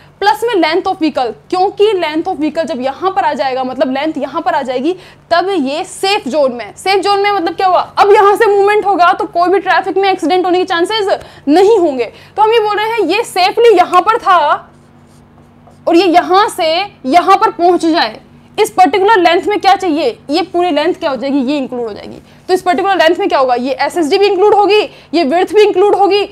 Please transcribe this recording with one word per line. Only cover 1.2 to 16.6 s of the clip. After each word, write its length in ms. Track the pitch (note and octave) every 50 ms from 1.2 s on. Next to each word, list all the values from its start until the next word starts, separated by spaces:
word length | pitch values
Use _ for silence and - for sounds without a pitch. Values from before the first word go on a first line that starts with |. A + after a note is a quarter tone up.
| B3+ A3+ G#3+ - _ -
क्योंकि 420 | - F#4 F#4 G4+ - - G4+ A4 G#4+
length 340 | F4+ E4 D4+ D#4 D#4+ D#4 F#4+
of 120 | F#4 C4+
vehicle 260 | D4+ D#4 D4+ E4 D#4+
जब 140 | B3 E4 A#3
यहाँ 280 | B3+ C4+ C#4 - E4 F#4+
पर 120 | F#4 G4+ F#4
आ 100 | D4+ D4
जाएगा, 300 | B3 D4 C4 B3+ C4 C4
मतलब 280 | B3+ B3 B3 D#4 B3+
length 220 | C4 C4+ D4 D#4+ D#4 C#4+
यहाँ 240 | C4 C#4 - E4
पर 120 | D#4+ F#4 D#4+
आ 60 | D4
जाएगी, 320 | C#4 A#3+ B3 C4+ B3 E4 F#4 - - - - - _ -
तब 180 | D#4+ F4 F4 F#4+
ये 340 | G4+ F4 C4 C4 C#4+ E4 F#4
safe 420 | - - - - G4 G4+ G#4 G#4 B3+
zone 260 | B3 D4+ C#4 C4 A#3
में, 200 | A#3+ G#3+ G3 -
Safe 280 | - - - - F#4+ D#4+
zone 160 | G4+ G4+ G4
में 100 | G4+ G#4
मतलब 240 | G4+ G4 E4 F#4+ F4
क्या 120 | - G4 F#4
हुआ, 140 | F4+ D4 - - - -
अब 140 | G4+ G4+ F#4+
यहाँ 220 | G#4+ G4+ G4+ G#4
से 100 | - A#4 G#4
movement 380 | G#4 G4+ G4 G4+ G#4+ G#4+ -
होगा 260 | G4+ G4 E4 F4 F4 G4+
तो 120 | - G#4+ -
कोई 220 | - E4+ F4 F4+
भी 100 | F#4 G4
traffic 380 | - F#4 E4+ - - F#4+ E4 F#4+
में 120 | G4 G4
accident 360 | F#4+ F#4+ E4+ C#4+ F#4 F#4 F4
होने 120 | F#4 E4+ F#4
के 80 | F#4
chances 540 | F#4+ F4+ E4+ F4 F4+ G#4+ A4+ G4 - G3+ - - - - - - C#4
नहीं 300 | D4 F4+ F#4+ G4+ A#4 G4+
होंगे। 280 | E4+ D4+ C4 B3+ A3+ - - - - - - -
तो 40 |
हम 100 | G#4+ A4
ये 80 | A4+ A#4
बोल 180 | G#4 G#4 G#4 G4+
रहे 100 | G#4+ A4+
हैं 120 | A#4 A#4 F#4+ C#4+
ये 160 | F#4 G#4+ -
safely 520 | - - F#4+ F4 G4 - - A#4 A#4 G4
यहाँ 260 | E4+ E4+ - E4+ F4+
पर 160 | F4 G#4+ A4+ A#4+
था 220 | - G4+ F4+ E4+ D4 D4 F4 G4+ - - - _ _ _ _ _ _ _ _ - - _ _ - - _ _ _ - - - - - -
और 80 | E4+
ये 100 | E4+ G4+
यहाँ 420 | F4+ D4+ F4 D4+ C#4+ F4+ G4 A4 A4
से 200 | - -